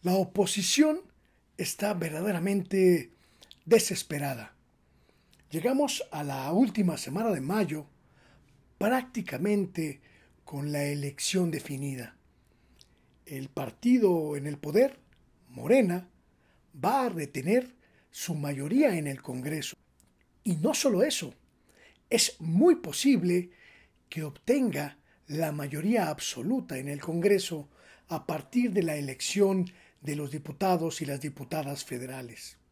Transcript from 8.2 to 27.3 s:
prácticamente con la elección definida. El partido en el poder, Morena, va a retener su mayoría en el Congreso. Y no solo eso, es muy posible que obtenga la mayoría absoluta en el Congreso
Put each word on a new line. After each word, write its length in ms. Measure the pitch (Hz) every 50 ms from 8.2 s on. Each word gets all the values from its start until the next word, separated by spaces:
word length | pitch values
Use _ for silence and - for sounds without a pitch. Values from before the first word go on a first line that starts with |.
| _ _ _ _ _ _ _ _ _ _ _ _
prácticamente 1200 | 185 208 247 262 247 - - 233 180 - 143 131 160 208 208 202 196 180 - - 160 151 139 - _ _ _ _ _ _ _ _ _
con 300 | - 151 143 143 147 147
la 100 | 143 143
elección 640 | 143 143 143 143 143 139 - - - - 185 180 170 156
definida. 640 | 147 - - 147 135 139 143 135 127 123 113 - _ _ _ _ _ _ _ _ _ _ _ _ _ _ _ _ _ _ _ _ _ _
El 220 | - 143 135 135 139
partido 840 | _ - 135 110 - _ - 240 247 254 220 190 180 165 156 151 147
en 140 | 143 139 147
el 100 | 147 143
poder, 400 | - 151 147 208 254 277 - - _ _ _ _ _ _ _ _ _ _
Morena, 600 | - - - - 233 269 240 180 175 180 180 - _ _ _ _ _ _ _ _ _ _ _ _ _ 139 127
va 220 | 185 240 269 254
a 20 | 240
retener 680 | 190 165 147 139 - 135 131 165 214 254 254 - - _ _ _ _ _ _ _
su 240 | _ - - - 165
mayoría 640 | 151 143 143 143 135 139 151 190 262 302 269 190 165
en 80 | 151
el 160 | 143 135 131 -
Congreso. 540 | - 123 127 127 143 156 156 143 - - _ _ _ _ _ _ _ _ _ _ _ _ _ _
Y 140 | 214 175
no 180 | 151 156 254 294
solo 300 | - - 277 220 180 226
eso, 280 | 302 - - 180 131 - _ _ _ _ _ _ _ _ _ - - _ _ _ _
es 300 | - 226 - - - -
muy 340 | 160 165 160 180 285 359 339
posible 760 | 349 - 160 143 - - 277 277 196 175 175 175 180 180 180 - _ - - - - _ _ _ _ _ _
que 160 | - 160 156
obtenga 720 | 147 139 - _ - 247 285 262 226 147 143 147 143 - _ _ _ _ _ _ _
la 240 | 143 156 165 156 147
mayoría 560 | 147 147 143 131 147 160 202 240 226 185 156
absoluta 680 | 151 143 - - - - 120 175 254 269 - - 143
en 120 | 131 131 143
el 120 | 143 143
Congreso 680 | - - 160 170 170 202